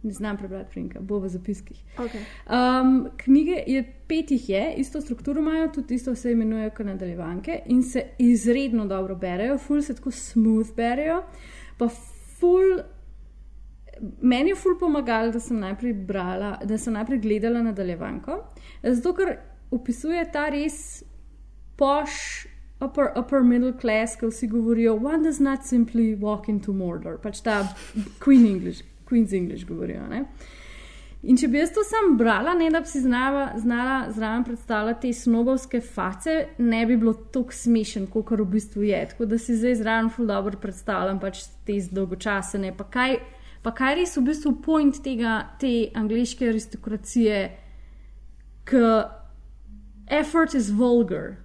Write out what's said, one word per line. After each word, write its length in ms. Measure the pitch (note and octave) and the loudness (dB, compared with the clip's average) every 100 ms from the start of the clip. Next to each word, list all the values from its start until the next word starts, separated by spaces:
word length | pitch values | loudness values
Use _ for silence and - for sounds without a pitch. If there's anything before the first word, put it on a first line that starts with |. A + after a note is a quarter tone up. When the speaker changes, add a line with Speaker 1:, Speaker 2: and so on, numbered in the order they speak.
Speaker 1:
Ne 80 | A3 | -10
znam 260 | F#3+ G#3+ G3+ | -8 -8 -6
prebrati 320 | G3 F#3+ F#3+ | -8 -10 -10
priimka, 280 | F#3 F3 - | -10 -10 -10
bo 200 | F#3+ G#3 | -6 -4
v 100 | F#3+ | -4
zapiskih. 480 | F3+ F#3 F#3+ - - - - | -6 -6 -8 -10 -18 -16 -10
Speaker 2:
Okej. 240 | A#3 A3+ G#3+ - - | -8 -8 -14 -16 -2
Speaker 1:
Um, 560 | A#3+ B3 B3+ C4 C4 - - | 2 4 4 4 4 2 -6
knjige 460 | - C#4 D#4 F4 - | 6 6 6 -2 0
je, 160 | C4+ A#3+ - - | -2 -2 -12 -4
pet 240 | D#4+ D#4+ | -2 0
jih 180 | C4 - | -2 2
je, 240 | G3 D#4 - | 0 0 -2
isto 240 | C4+ D#4 | -4 -6
strukturo 380 | C#4+ A#3 - C#4+ | -8 -6 -4 -2
imajo, 260 | D#4 D#4+ D#4+ | 0 0 0
tudi 240 | D4+ - | -2 -4
isto 200 | B3 B3+ | -4 -2
se 160 | B3 B3 | -4 0
imenujejo 380 | A#3 A3 A3 G#3+ | 2 2 -2 -4
kot 100 | G#3+ | -6
nadaljevanke 760 | G3+ F#3+ F#3 F3 D#3+ F3 D4+ E4+ | -8 -6 -6 -6 -8 -8 -6 -8
in 180 | - B3 | 2 2
se 200 | B3+ B3+ - - | 2 -2 -6 2
izredno 680 | A#3+ A#3 G#3+ B3 C#4 A3 | 4 6 4 2 2 -2
dobro 300 | G3+ F#3+ F#3+ | 0 -2 -4
berejo, 420 | F3+ F3+ F3+ A#3 C#4 | -4 -4 -2 -2 -2
ful 240 | - D4 | 0 -2
se 140 | D4 | -2
tako 160 | A#3 C4+ | -6 -8
smooth 640 | - - A#3 A3 A3 A3 | -10 -2 2 4 4 0
berejo, 460 | - A#3 B3+ D4+ F4 F4+ - - - - - | -2 -2 0 0 -2 -4 -18 -20 -18 -20 -2
pa 100 | A#3 - - - - - | -2 -2 -18 -18 -18 0
ful, 420 | F4 F4+ F#4+ F#4 - - - - - - - - - - - - G#3+ - | 4 6 6 2 -4 -16 -20 -20 -20 -20 -20 -20 -20 -20 -20 -14 -12 2
meni 280 | B3+ B3 D#4+ | 2 4 2
je 40 | |
ful 200 | G4 F#4 F4+ | 2 0 2
pomagalo, 520 | F4 D4 A#3+ A3+ A3+ | 0 0 0 0 0
da 80 | A#3 | -2
sem 200 | - A3+ | -4 -4
najprej 340 | F#3+ G3 B3 G3+ | -4 -4 -4 -4
brala, 540 | F#3 G3 F3+ F#3 G3+ - | -4 -4 -4 -4 -4 -6
da 140 | G#3 A3 | -4 -2
sem 160 | A#3+ | -2
najprej 260 | G#3+ A3 C4+ | -4 -2 -2
gledala 400 | G#3+ G#3 A3+ A#3 | 0 0 0 0
nadaljevanko, 800 | A3+ G3 F#3 E3+ - E3+ G#3+ F4+ - - - - | 0 -2 -4 -4 -6 -8 -8 -10 -10 -20 -20 -6
zato 300 | A#3 B3 F4 | 0 0 0
ker 220 | F4+ F4+ - - - - | 0 -2 -2 -12 -20 -6
opisuje 540 | A#3 - A#3 D#4 E4+ E4 | -6 -4 -4 -2 -2 -2
ta 160 | D4+ D4+ | -2 -2
res 520 | C#4+ D4+ D4 - - - - - - - - - - | -2 -4 -6 -14 -16 -18 -20 -20 -20 -20 -20 -20 0
posh, 680 | C#4 D4 D4 - - - - - - - | 2 2 0 -6 -8 -10 -14 -18 -20 -8
upper, 240 | C4+ C#4+ C4+ | -4 0 0
upper 240 | - A#3+ C#4 | 0 2 4
middle 320 | B3 A#3+ B3+ B3+ | 6 6 2 0
class, 380 | A#3 G#3+ A3+ - | 0 0 0 -2
ko 80 | A3+ | -4
vsi 200 | A3 A#3 | -2 -2
govorijo, 480 | A#3 A3+ A#3 A#3 G#3+ | 0 2 4 4 2
"One 240 | C4+ D#4+ | 0 2
does 160 | D#4 D4 | 2 2
not 240 | C#4 C4+ | 2 2
simply 480 | - B3 A#3 A#3 A3+ G#3 | 2 2 4 4 2 2
walk 300 | G#3 G#3 G#3+ | -2 -2 -2
into 240 | G#3 G#3 | -2 -2
Mordor." 440 | G3 F3+ E3 E3 D#3 | -2 -2 -4 -8 -8
Pač 180 | G#3+ - | -10 -6
ta 220 | A3+ G#3 G3 - - A3 G3+ - | -2 0 -2 -6 -8 -8 -8 0
Queen 260 | - C4+ | 8 10
English, 380 | A3+ F#3+ F3+ F3 - - - | 10 6 -4 -8 -16 -20 0
Queen's 240 | A#3+ G#3 | 2 2
English 320 | F#3+ F3 D#3+ | 0 -2 -6
govorijo, 420 | F3+ E3 F3+ - - | -8 -8 -6 -8 -8
ne. 160 | A#3 C#4+ - - - - - - - - - | -6 -8 -12 -20 -20 -20 -18 -20 -20 -20 -10
In 140 | - B3 | 4 6
če 100 | D4 | 6
bi 100 | C#4 | 4
jaz 140 | E4 | 2
to 120 | G#4+ | 2
sam 340 | G#4 A4 G4 A#3+ | 0 4 4 6
brala, 360 | A3+ G3+ C#4+ | 6 4 2
ne 160 | F4+ D#4+ | 4 4
da 100 | E4 | 2
bi 60 | D#4+ | 0
si 140 | C#4+ | 0
znala, 520 | B3+ B3 C4+ C#4 C4+ A3+ | 2 2 2 0 -2 -2
znala 540 | A#3 A#3+ B3+ C4+ A#3 | 0 0 0 -2 -4
zraven 320 | A3 A3 A3+ | -4 -2 -2
predstavljati 580 | A#3+ A#3 - G#3+ G#3+ A#3 B3+ | -2 -6 -4 -2 0 -2 -4
te 60 | |
snobovske 680 | A#3+ B3 A3+ A#3+ C4 - A#3+ | 0 2 4 2 0 0 -4
face, 640 | A#3 - F#3 F#3+ D#4+ D#4+ - - | -4 -6 -4 -4 -2 0 -2 0
ne 280 | A#3+ A3+ | 2 2
bi 120 | A3+ A#3+ | 4 4
bilo 160 | A3+ | 4
toliko 380 | A3 - C4+ B3 | 0 -4 -4 -4
smešen, 560 | - A#3+ A3+ G#3+ G#3 F#3+ | -2 2 2 2 -4 -2
kakor 340 | A3 G#3 A3 | -4 0 0
v 40 | |
bistvu 380 | G3 G#3+ G#3 G3+ | 2 0 -2 -2
je. 240 | G#3 F#3 - | 0 0 -2
Tako 160 | - | -4
da 120 | A3 A3+ | -2 -2
si 180 | A#3 A3+ | 0 0
zdaj 180 | A#3+ | 2
zraven 340 | A#3+ A3 A3+ A3+ | 2 2 2 0
ful 160 | A#3 | 0
dobro 320 | A3+ G3 G3 G3+ | 0 0 -2 -6
predstavljam 600 | G3+ F#3 - F#3+ F#3 G3 | -10 -8 -4 -2 -2 -2
pač 240 | G3 F#3+ - - | -4 -8 -16 -12
te 140 | - G3+ | -4 -4
zdolgočasene, 920 | F3+ F#3+ F#3 F#3 A3 G3 F#3 G3+ F#3+ F#3 | -2 -4 -4 -4 -2 -2 -2 -4 -6 -8
pa 60 | |
kaj, 340 | G3+ B3+ B3+ C4+ - - - - | -6 0 0 0 -4 -18 -20 -8
pa 100 | A#3+ | -8
kaj 240 | A3+ C4 | 0 2
res 220 | D#4 F4 D4 | 2 0 2
v 40 | |
bistvu 400 | B3+ D4+ D4 A#3+ | 0 0 0 0
point 420 | - D#4 C#4+ C4+ | 2 4 4 2
tega, 460 | C4+ A#3 A#3 A3 - - | -6 -2 0 -2 -4 -4
te 320 | C4+ A#3 G#3+ | 0 2 0
angleške 540 | A3 G#3+ A3+ A#3 - B3 | -2 0 0 -2 0 0
aristokracije, 1000 | A3 G#3+ - - G#3+ - A#3+ A3 G3+ F#3+ - - - - - - - - - - - | 0 -4 -12 -8 -8 -2 2 4 2 -4 -10 -20 -20 -20 -20 -20 -20 -20 -20 -20 -20
k 100 | - C4 A#3 A3 - - - - - - - - - - - | 2 4 6 4 0 -10 -18 -20 -20 -20 -18 -18 -18 -20 -2
effort 440 | D4 D4+ E4 D#4+ | 0 2 2 2
is 140 | C#4 G3+ | 2 0
vulgar. 640 | G#3 B3 A#3+ G3 D#3+ - G3 | 2 4 4 4 -2 -6 -12